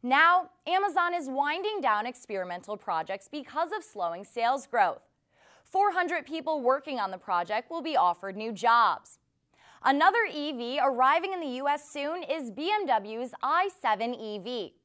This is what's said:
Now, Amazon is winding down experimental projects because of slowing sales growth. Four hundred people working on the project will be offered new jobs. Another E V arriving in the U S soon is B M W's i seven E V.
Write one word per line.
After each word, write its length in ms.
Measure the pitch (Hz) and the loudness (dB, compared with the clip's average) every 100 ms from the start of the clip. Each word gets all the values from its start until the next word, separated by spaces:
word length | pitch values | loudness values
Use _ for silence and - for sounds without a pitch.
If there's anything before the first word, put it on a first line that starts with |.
Now, 500 | 247 269 330 359 359 _ | 4 6 8 6 2 _
Amazon 480 | - 370 403 349 349 | 0 2 2 2 0
is 140 | 349 269 | 0 -2
winding 520 | 262 285 320 403 427 | -2 0 0 -2 0
down 260 | 247 208 226 | 0 0 -2
experimental 680 | 247 - 202 180 175 190 208 | -10 -6 -6 -4 -8 -8 -10
projects 500 | - 165 165 196 - | -2 -2 -2 -8 -8
because 420 | 294 269 285 330 415 | -12 -8 -4 -4 -4
of 60 | |
slowing 400 | - 208 175 170 | -8 -6 -4 -4
sales 420 | 202 - 226 269 | -10 -2 0 0
growth. 380 | - 233 185 - _ _ _ _ _ _ | -2 2 2 2 _ _ _ _ _ _
Four 260 | _ 381 403 | _ 2 2
hundred 340 | 359 349 339 | 2 0 -2
people 360 | 269 320 269 311 | -4 -6 -2 0
working 400 | 247 269 294 254 | 2 2 0 -4
on 100 | 196 | -4
the 80 | 185 | -6
project 500 | - 175 175 214 247 | -2 -2 0 -4 -4
will 140 | 330 | -8
be 140 | 330 294 | -2 2
offered 400 | 180 175 196 196 | 2 2 -6 -8
new 160 | 220 | -8
jobs. 680 | 202 233 233 214 160 - - _ _ _ _ - - | 0 4 6 4 2 -8 -20 _ _ _ _ -20 -2
Another 420 | - 277 339 453 415 | 0 6 6 4 0
E 200 | 302 294 | -2 -6
V 260 | 254 240 277 | -6 -4 0
arriving 520 | 277 247 254 320 381 | 0 4 4 4 0
in 80 | 370 | -4
the 160 | 311 247 | -6 -4
U 100 | 285 | -2
S 240 | 294 - | -2 -4
soon 320 | 294 285 349 | -6 -6 -6
is 300 | 311 320 247 | -4 -6 -6
B 180 | 202 330 | -6 -2
M 140 | 427 359 | -2 2
W's 460 | 226 202 220 247 - | 0 0 -8 -8 -6
i 280 | 262 330 392 - | 0 0 0 -2
seven 320 | 247 208 233 | -2 -2 -2
E 240 | 247 220 208 | -4 -8 -8
V. 360 | 190 247 180 _ | -6 -8 -8 _